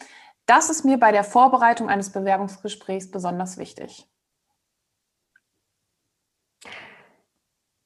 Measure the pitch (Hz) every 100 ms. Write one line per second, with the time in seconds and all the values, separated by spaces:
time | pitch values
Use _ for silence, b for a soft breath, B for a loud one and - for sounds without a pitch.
0 | b b b b - 254 330 311 269 269
1 | 226 208 202 269 254 254 233 233 220 202
2 | 196 196 190 190 196 190 208 202 - 190
3 | 190 190 180 175 185 - - - - -
4 | _ _ _ _ _ _ _ _ _ _
5 | _ _ _ _ _ _ _ _ _ _
6 | _ _ _ _ _ _ B B B B
7 | B B _ _ _ _ _ _